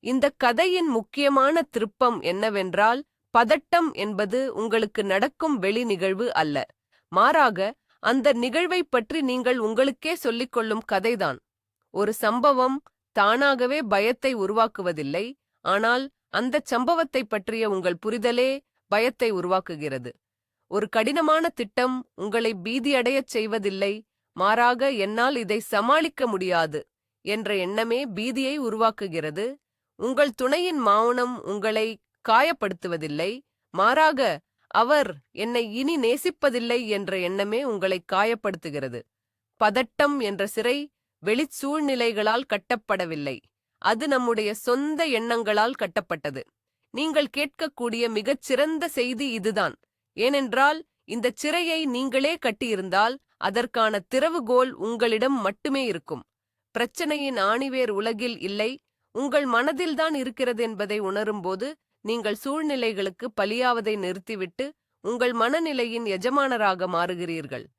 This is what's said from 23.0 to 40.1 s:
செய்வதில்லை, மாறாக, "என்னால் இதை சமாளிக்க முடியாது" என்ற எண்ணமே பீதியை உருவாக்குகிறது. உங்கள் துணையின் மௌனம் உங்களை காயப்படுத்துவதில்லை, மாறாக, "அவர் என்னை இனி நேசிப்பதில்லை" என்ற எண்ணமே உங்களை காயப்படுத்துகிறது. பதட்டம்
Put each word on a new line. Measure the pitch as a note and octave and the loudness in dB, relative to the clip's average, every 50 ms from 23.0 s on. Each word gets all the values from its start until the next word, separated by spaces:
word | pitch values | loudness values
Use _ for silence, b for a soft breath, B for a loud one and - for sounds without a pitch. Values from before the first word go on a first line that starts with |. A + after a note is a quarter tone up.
| A#3+ B3 C4+ C4+ C4 | 2 2 0 0 -2
செய்வதில்லை, | _ - A#3+ A3 A3 G3+ A3+ G3 G#3 F#3+ F#3+ G3 G3+ G3+ G#3+ A3 _ _ _ _ _ _ | _ -4 -4 -4 -2 -4 -2 -2 -4 -2 -2 -2 -2 -2 -6 -10 _ _ _ _ _ _
மாறாக, | - F3+ G3 G#3+ A3+ A#3+ A#3+ B3 A#3+ B3+ C#4 | 0 2 2 4 4 4 4 4 2 0 0
"என்னால் | C4+ A3+ G3 G3 G#3+ A3+ A#3+ C4 D4 | 0 0 -2 -2 0 0 0 2 0
இதை | B3+ A#3 F3+ G#3+ A3+ | -2 -2 -2 -2 -2
சமாளிக்க | A3 - - G#3 G#3 A#3+ C#4 D#4 E4 D#4+ - - C4+ | -2 0 0 0 2 4 4 4 4 0 -2 -2 -2
முடியாது" | A#3 G#3+ F#3+ G3 F#3 F3+ E3+ E3 D#3 D3 D3+ - _ _ _ _ _ _ _ | -2 0 -2 0 2 2 2 2 0 -2 -6 -8 _ _ _ _ _ _ _
என்ற | _ - G#3 G#3+ A3 G3+ G#3 | _ -4 -4 -4 -2 -2 -2
எண்ணமே | G3 F#3 F3+ G3+ A3 A3+ A#3 A3+ B3 C#4 | -2 -2 -2 0 -2 0 0 0 -2 -2
பீதியை | C4 G3 F3 G#3+ B3 B3+ A#3+ C4+ C4 C#4+ D4+ | -4 -6 -6 -4 -4 -2 -2 -2 -2 -2 -2
உருவாக்குகிறது. | C#4 A#3 A3 A3 A3+ A3+ G#3+ - G#3 G3 D#3+ E3 D3+ D#3 D3+ E3 G#3 B3 C4+ C#4+ _ _ _ _ _ _ _ | -4 -4 0 2 2 2 2 0 -8 -6 -6 -4 -6 -4 -6 -4 -6 -6 -6 -10 _ _ _ _ _ _ _
உங்கள் | _ - A#3 C4 B3 D4 D4 A3+ | _ -4 -4 2 2 2 2 2
துணையின் | - C4 B3+ C#4 E4 F4+ F4+ E4+ D4 | -2 0 2 2 2 2 0 0 2
மௌனம் | B3 G#3 G3+ G#3 A3 A#3 B3 B3 B3 B3 B3 A3+ - | 4 4 4 6 6 4 2 2 0 -2 -4 -6 -6
உங்களை | - G3 G#3 F#3+ A3 G#3+ A3 A3 A3 A3 F#3+ _ _ _ _ _ - | -6 -6 -2 -2 0 0 0 0 -2 -4 -10 _ _ _ _ _ 4
காயப்படுத்துவதில்லை, | A3 A3+ C#4 D#4+ E4+ - - G3+ F#3+ E3+ - F#3 E3+ E3 D3+ D#3 D3 D3 E3+ F#3+ A3+ C4 - _ _ _ _ _ | 4 6 6 4 2 0 -2 -6 -6 -6 -6 -6 -6 -4 -4 -4 -4 -2 -2 -4 -4 -8 -12 _ _ _ _ _
மாறாக, | - E3 G3 A3 B3+ D4+ D#4 D#4 D#4 C4 C4+ G#3+ E3 D3 _ _ _ _ _ | -2 2 2 4 6 6 6 4 4 4 2 0 0 -2 _ _ _ _ _
"அவர் | _ - F#3 A3 A#3+ D4 D4+ C#4 G#3 F3 C#3+ _ _ | _ 2 2 4 4 4 4 2 0 -4 -12 _ _
என்னை | _ - G3+ A3+ A#3+ B3 A#3 A3 G#3 | _ -6 -6 -2 -2 -2 -2 -2 -4
இனி | A#3 C4+ C#4+ E4+ | -2 -2 0 0
நேசிப்பதில்லை" | D#4 B3 A3+ A#3+ C4 - F4+ - _ - C#4+ A#3 B3 A#3 A#3 A#3+ A#3+ B3 | 2 2 2 2 2 0 -4 -4 _ 0 0 0 0 -2 0 -2 -2 0
என்ற | G#3+ G#3+ G3 G3+ F3+ F#3 F#3+ | -2 -2 -4 -2 -2 -4 -2
எண்ணமே | F3+ F3 F#3+ G3 G3+ G3+ G#3+ A#3 C#4+ | -2 -2 -2 -2 -2 -2 -2 -2 -2
உங்களை | C4+ A3 G3+ F#3 F#3+ F#3+ F#3 - _ - | -2 -4 -2 0 -2 -2 -2 -4 _ 0
காயப்படுத்துகிறது. | F#3 G3+ A3+ A#3 G#3+ _ G#3 F#3+ E3 - E3 C#3+ D3 C3+ C3 A#2 A#2+ - _ _ _ _ _ _ _ _ _ _ _ A3 | 0 2 0 0 -2 _ -6 -6 -4 -8 -8 -8 -6 -6 -6 -8 -10 -14 _ _ _ _ _ _ _ _ _ _ _ 0
பதட்டம் | G#3+ G3+ B3 C4 - _ _ D4 C#4+ | 2 2 2 -2 -2 _ _ 2 2